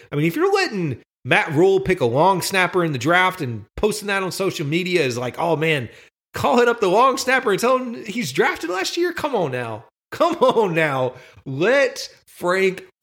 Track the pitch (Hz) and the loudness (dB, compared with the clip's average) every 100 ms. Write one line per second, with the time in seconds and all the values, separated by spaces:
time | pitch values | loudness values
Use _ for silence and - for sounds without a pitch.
0 | - 143 165 302 381 392 349 208 160 117 | -8 -2 0 2 2 2 0 -2 -4 -6
1 | _ _ 123 180 180 147 190 190 190 185 | _ _ -2 0 2 2 4 4 0 0
2 | 120 127 175 185 - 190 175 185 165 135 | 0 4 4 2 0 0 0 0 0 -2
3 | 127 180 185 - 131 110 101 - 214 196 | 2 2 2 0 -6 -8 -12 -4 -2 -2
4 | 202 196 185 - 190 175 143 165 180 175 | -4 -4 -4 -4 -4 -4 -2 -2 0 0
5 | 135 120 123 - 170 156 160 147 113 - | 0 -2 -6 -4 -2 0 0 -2 -4 -14
6 | - _ _ - 285 247 240 233 190 202 | -20 _ _ -4 2 4 4 2 2 4
7 | 262 247 240 262 247 185 226 254 254 247 | 4 2 0 0 0 0 2 0 -2 -10
8 | 226 208 165 131 254 349 330 370 359 349 | -8 -6 -4 0 0 -2 -6 -4 -4 -2
9 | 349 349 302 233 156 127 117 110 - _ | -2 -2 -4 -2 -2 -4 -6 -10 -14 _
10 | _ - 175 - 254 226 208 160 156 135 | _ 0 0 4 2 4 2 2 0 0
11 | 127 - - - - 135 190 277 262 - | -2 -4 -18 -18 -10 -2 0 2 0 -2
12 | - - _ - 175 185 190 180 - _ | -12 -16 _ -6 -2 2 0 -2 -12 _